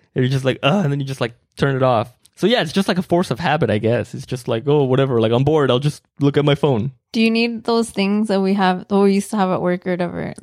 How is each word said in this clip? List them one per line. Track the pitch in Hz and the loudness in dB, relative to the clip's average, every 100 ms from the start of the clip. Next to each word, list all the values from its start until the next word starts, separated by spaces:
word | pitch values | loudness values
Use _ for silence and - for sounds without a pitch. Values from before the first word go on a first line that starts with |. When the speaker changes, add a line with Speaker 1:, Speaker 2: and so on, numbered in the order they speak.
| _ 143 | _ -2
Speaker 1:
And | |
you're | 127 | 0
just | 135 131 | 0 -2
like, | - | -2
"Ugh," | 135 196 | 0 0
and | 151 | 0
then | 143 | -2
you | 135 | -6
just, | 135 | -6
like, | 120 - _ - | -6 -8 _ -4
turn | 139 131 | -2 2
it | |
off. | 131 117 113 _ _ - | 2 0 -2 _ _ -2
So, | 190 | 0
yeah, | 240 | 0
it's | 180 | 0
just, | 196 196 | -2 -2
like, | 185 | -2
a | |
force | - 170 185 | 0 0 0
of | 123 | -4
habit, | 165 151 113 | -2 0 0
I | 107 | 0
guess. | 110 120 - 123 | 0 -2 -4 -10
It's | - | -10
just | 127 123 | -8 -4
like, | 117 143 | -4 0
"Oh, | 147 135 | 0 2
whatever. | 127 135 120 | 2 2 2
Like, | 110 | 2
I'm | 120 | 2
bored. | 139 190 135 | 2 2 4
I'll | 123 | 2
just | 147 - _ - | 0 -6 _ -2
look | 143 143 | 0 2
at | 147 | 2
my | 143 | 2
phone." | 151 120 135 - _ | 2 0 -2 -8 _
Speaker 2:
Do | 233 | 0
you | 226 | 2
need | 226 233 226 233 | 2 0 -2 -2
those | 233 226 | -2 -2
things | - 196 208 214 | -2 0 0 0
that | 196 | 0
we | 190 196 | 0 2
have, | 185 180 - | 0 -2 0
that | 196 | 2
we | 202 | 4
used | 196 196 | 2 0
to | 220 | -2
have | 185 | 0
at | 175 | 0
work | 180 180 185 | -2 -2 -2
or | |
whatever, | 180 175 170 156 - | -4 -4 -6 -10 -6